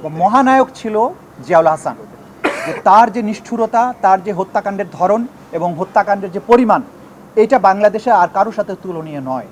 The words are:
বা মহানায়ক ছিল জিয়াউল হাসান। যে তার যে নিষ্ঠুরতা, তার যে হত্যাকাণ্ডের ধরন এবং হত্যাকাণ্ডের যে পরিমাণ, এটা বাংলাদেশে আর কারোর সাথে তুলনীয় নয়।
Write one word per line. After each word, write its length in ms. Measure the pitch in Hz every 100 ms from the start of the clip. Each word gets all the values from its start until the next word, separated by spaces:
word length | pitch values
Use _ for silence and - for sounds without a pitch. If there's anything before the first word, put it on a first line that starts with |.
বা 60 | 156
মহানায়ক 600 | 160 180 240 262 262 - -
ছিল 200 | 226 214 240 370 - - 131
জিয়াউল 220 | 170 165
হাসান। 280 | 156 151 117 107 - - - - - -
যে 80 | -
তার 280 | - 202 233
যে 100 | 208
নিষ্ঠুরতা, 720 | 208 220 - 240 220 233 247 240
তার 220 | 196 190
যে 80 | 185
হত্যাকাণ্ডের 560 | 180 190 220 202 196 196
ধরন 360 | - 180 214 240 - -
এবং 240 | 165 175 160
হত্যাকাণ্ডের 560 | 185 214 202 202 190
যে 80 | 180 202
পরিমাণ, 340 | 240 233 196 - - - - - -
এটা 240 | 220 254
বাংলাদেশে 520 | 190 196 208 214 240
আর 160 | 214 175
কারোর 200 | 190 202
সাথে 220 | 220 190 190
তুলনীয় 460 | 190 165 160 147
নয়। 260 | 131 127 104